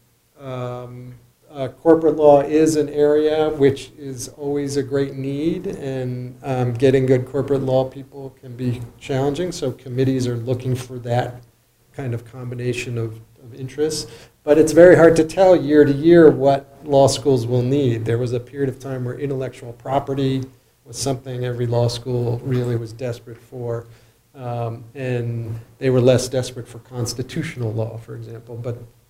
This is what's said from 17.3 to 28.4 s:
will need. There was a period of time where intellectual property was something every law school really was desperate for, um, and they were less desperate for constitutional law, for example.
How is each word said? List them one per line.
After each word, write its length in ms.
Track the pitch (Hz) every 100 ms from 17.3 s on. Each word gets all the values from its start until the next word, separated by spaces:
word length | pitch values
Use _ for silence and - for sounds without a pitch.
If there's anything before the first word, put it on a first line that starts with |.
| 131 113
will 160 | 123
need. 420 | 123 143 131 113
There 140 | 113 117
was 140 | 123
a 80 | 120
period 280 | - 143 135
of 120 | -
time 240 | 139 131
where 120 | 123 127
intellectual 560 | 143 135 127 - 120
property 680 | 117 131 139 135 139 135 135 127 - _ _
was 140 | 135 120
something 460 | 147 127 131 123
every 220 | 123 120 120
law 200 | 120 120
school 540 | - 131 123 120 120
really 320 | 139 127 120
was 180 | 117 110
desperate 460 | 117 127 113 - 113
for, 480 | - 127 120 117 113 - _ _ _
um, 480 | 139 123 120 117 113 - 143
and 640 | 127 123 117 117 113 113 - _
they 120 | 135
were 100 | 127
less 280 | 123 123 -
desperate 380 | 131 123 123 -
for 140 | 117
constitutional 920 | - 123 117 - 123 165 - 123 113
law, 260 | 110 113 113
for 180 | 117 120
example. 400 | 113 113